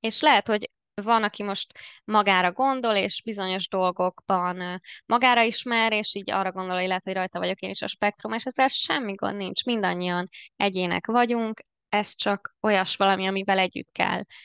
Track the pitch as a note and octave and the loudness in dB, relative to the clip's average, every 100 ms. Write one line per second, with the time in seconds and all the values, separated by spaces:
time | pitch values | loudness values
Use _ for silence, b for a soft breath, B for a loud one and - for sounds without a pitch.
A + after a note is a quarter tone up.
0 | A3+ - D4+ B3 A#3+ G#3 G#3 _ _ - | -4 2 6 6 4 -2 -2 _ _ -10
1 | G3+ A#3 G#3 - G#3 G3 - - B B | 0 2 2 -4 -6 -6 -8 -14 B B
2 | - G#3+ G3 F#3+ F3+ F3+ C4+ C4 A#3 G#3 | 2 4 6 4 4 2 0 0 0 0
3 | G3 - - G3+ F#3+ F#3 F3+ F#3+ F#3 F3+ | 0 -4 -8 -6 -4 -4 -2 0 0 2
4 | F3+ - - F#3+ F3+ F3+ F3+ F#3 B B | -2 -2 -2 0 0 -4 -6 -8 B B
5 | _ A#3 B3+ A#3+ A3+ A3+ B3+ A#3 A3+ G#3+ | _ 4 6 6 4 0 -2 0 2 0
6 | G#3+ G3+ G3 G3 F#3+ F#3 F#3 F3+ F#3 F#3 | -2 -6 -4 -2 -2 -4 -4 -2 0 -2
7 | - F#3+ F#3 F3 F3+ F#3 F#3+ G3 G#3+ - | -4 -4 -4 -4 -4 -4 -6 -6 -8 -2
8 | G#3 - G#3+ A3+ C4 B3+ C4+ - - D4 | -2 -2 -8 -6 -6 0 0 2 -2 -2
9 | A3+ G3 G3 G3+ F#3+ - - A#3 F#3 F3+ | -4 -4 -4 -4 -6 -4 -2 0 0 0
10 | F3+ F3 F#3 B B _ G3+ F#3 F3+ F3 | -2 -2 -4 B B _ -2 0 -2 -2
11 | - A#3 A#3+ A#3 A3+ A3 - _ _ G#3 | 0 2 2 0 -2 -6 -14 _ _ -2
12 | G#3 - - G3+ - _ G#3+ G3+ F#3 - | -2 -4 -2 -2 -6 _ 0 2 0 2
13 | G3 F#3+ F#3+ G3 G3 F#3+ F#3 - - - | 2 4 0 -2 0 2 2 -4 -14 -2
14 | - F3+ - B | -2 -2 -6 B